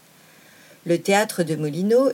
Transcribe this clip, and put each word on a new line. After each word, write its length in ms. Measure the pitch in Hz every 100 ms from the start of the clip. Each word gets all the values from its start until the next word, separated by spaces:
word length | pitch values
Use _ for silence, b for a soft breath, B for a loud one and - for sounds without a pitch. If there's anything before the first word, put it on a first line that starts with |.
| _ B B B B B B B 170
Le 140 | 170
théâtre 440 | - 196 214 -
de 120 | 160 151
Molino 560 | 151 151 196 233 269